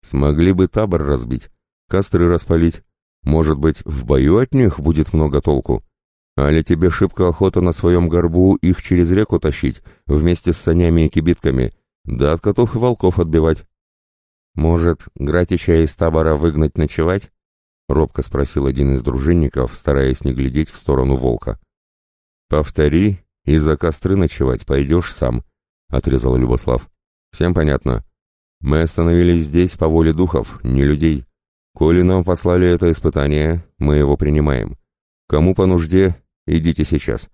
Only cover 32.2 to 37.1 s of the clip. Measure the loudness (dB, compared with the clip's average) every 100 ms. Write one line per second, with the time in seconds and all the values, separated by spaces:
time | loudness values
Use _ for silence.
32.2 | 0 -2 0 2 2 2 0 0 -2 -2
33.2 | -2 0 -2 -4 -8 _ 0 2 2 0
34.2 | 0 0 0 -2 -6 -12 _ _ _ _
35.2 | _ 2 2 2 2 2 2 2 2 -2
36.2 | _ _ -4 -2 0 -2 -2 -2 -2